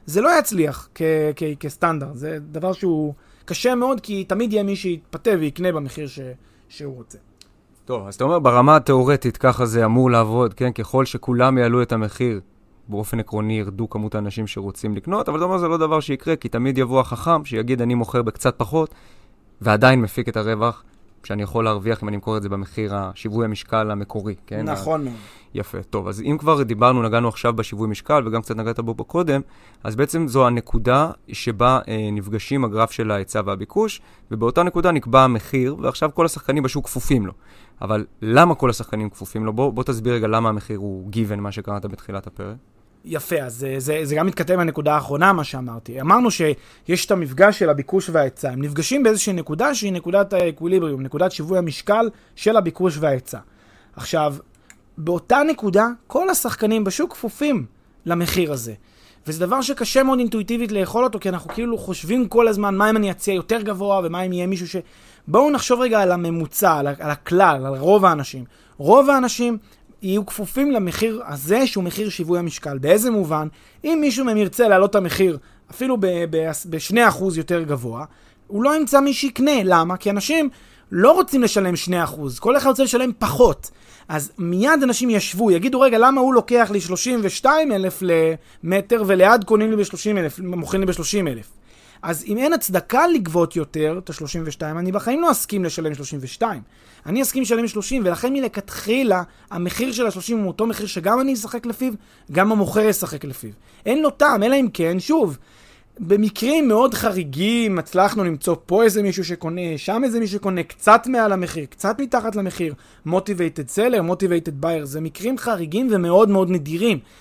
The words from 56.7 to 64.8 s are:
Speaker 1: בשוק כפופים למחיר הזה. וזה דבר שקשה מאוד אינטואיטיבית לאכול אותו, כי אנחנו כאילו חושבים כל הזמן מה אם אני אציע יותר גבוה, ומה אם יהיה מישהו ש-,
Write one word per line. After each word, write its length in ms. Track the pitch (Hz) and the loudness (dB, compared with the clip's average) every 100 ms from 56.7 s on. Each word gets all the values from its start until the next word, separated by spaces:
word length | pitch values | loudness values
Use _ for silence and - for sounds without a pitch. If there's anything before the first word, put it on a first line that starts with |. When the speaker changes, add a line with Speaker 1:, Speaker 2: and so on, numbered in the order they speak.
| 220 | 0
Speaker 1:
בשוק 280 | 196 - 311 | 0 -2 -6
כפופים 540 | - 233 - 294 233 117 _ _ _ 160 | -6 -10 -4 0 0 -4 _ _ _ -4
למחיר 460 | 170 170 185 160 | -2 0 0 -2
הזה. 220 | 135 117 107 _ _ _ _ - | -4 -8 -14 _ _ _ _ -12
וזה 180 | 160 180 | -4 -2
דבר 160 | 254 | 0
שקשה 420 | 254 277 240 262 | -2 -4 0 2
מאוד 160 | 262 262 | 4 2
אינטואיטיבית 520 | 233 220 196 233 233 | 0 -2 -4 -4 -2
לאכול 320 | 208 185 226 | -2 -2 0
אותו, 160 | 247 208 | 0 -2
כי 100 | 196 | -4
אנחנו 200 | 180 156 | -6 -8
כאילו 280 | - 240 226 | -6 -4 -4
חושבים 500 | - 180 156 247 214 | -6 -8 -2 -2 2
כל 200 | 226 226 | 4 4
הזמן 280 | 202 202 196 | 2 0 2
מה 140 | 214 | 2
אם 80 | 220 | 2
אני 140 | 202 | 0
אציע 220 | 175 - | -4 -2
יותר 280 | 190 - 226 | -2 -2 -4
גבוה, 400 | 214 190 202 196 | -2 -4 0 0
ומה 180 | 170 175 | 0 -4
אם 120 | 185 | -4
יהיה 140 | 180 180 | -4 -4
מישהו 200 | 190 170 | -4 -6
ש-, 80 | 180 | -8